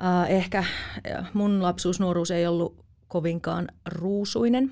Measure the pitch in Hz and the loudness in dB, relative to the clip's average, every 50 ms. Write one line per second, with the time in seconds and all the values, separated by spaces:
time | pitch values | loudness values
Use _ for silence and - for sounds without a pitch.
0 | 185 185 180 180 175 - 185 190 180 185 - 196 185 - - - - - - 208 | 0 2 2 2 2 4 2 2 2 0 -2 -2 -2 -2 -6 -8 -10 -10 -12 -10
1 | - - - - 185 180 - 208 202 202 202 196 180 180 175 180 - 175 185 - | -8 -8 -8 -6 -8 -4 -2 0 2 2 2 4 2 2 0 0 0 -2 0 0
2 | 196 180 175 175 170 170 185 175 170 170 170 170 170 - - - - - - _ | 0 0 0 0 0 0 0 0 2 2 2 0 0 -2 -4 -12 -20 -20 -20 _
3 | _ _ - 175 156 170 165 170 - - 165 175 175 - - - _ 170 175 165 | _ _ -4 -2 0 0 -2 -2 -4 -4 -2 -2 -4 -6 -8 -12 _ -10 -8 -4
4 | 170 190 202 202 202 202 - 226 233 240 240 254 269 269 | -2 -2 0 0 -2 -2 0 2 4 4 4 4 2 0